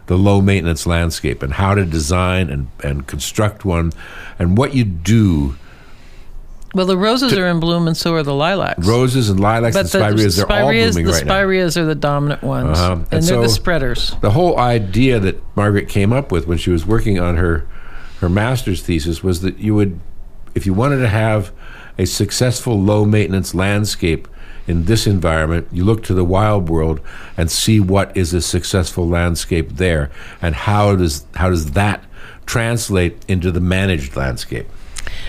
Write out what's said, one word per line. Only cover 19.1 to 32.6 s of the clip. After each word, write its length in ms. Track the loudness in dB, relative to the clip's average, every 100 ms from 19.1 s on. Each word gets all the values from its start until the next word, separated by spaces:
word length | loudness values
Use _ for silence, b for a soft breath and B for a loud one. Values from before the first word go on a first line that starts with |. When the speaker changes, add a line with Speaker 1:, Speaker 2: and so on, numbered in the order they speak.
| -4
Speaker 1:
was 200 | -2 -2
that 160 | -4 -4
you 160 | 0 2
would, 260 | 0 -2 -10 -10 -12 -14 -8 -4
if 100 | -2
you 80 |
wanted 260 | 0 2 2
to 100 | 0
have 440 | 2 2 0 -2 -10 B B B -4
a 80 | -4
successful 720 | 0 -2 0 0 0 -2 2
low-maintenance 760 | 4 4 4 4 2 0 -2 -2
landscape 720 | 0 0 -2 -2 -2 -2 -4 B B B -4
in 180 | -2 2
this 200 | 2 2
environment, 600 | 2 2 0 2 0 -2
you 120 | -2 2
look 180 | 0 0
to 100 | 0
the 100 | 2
wild 460 | 2 2 2 0
world 300 | 0 0 -2 -6 B B -4
and 140 | -2
see 300 | 0 2 4
what 360 | 4 2 0 -2
is 160 | -2
a 80 | 0
successful 640 | 0 -2 0 0 0 -2 0
landscape 640 | 2 0 0 -2 -2 -2
there, 380 | -2 0 0 -2 B B B
and 140 | -4 -2
how 400 | 0 2 4 4
does, 300 | 2 -2 -10 -2
how 160 | 0
does 220 | 0 0
that 300 | 0 0 -2 -8 B B B -6
translate 760 | -2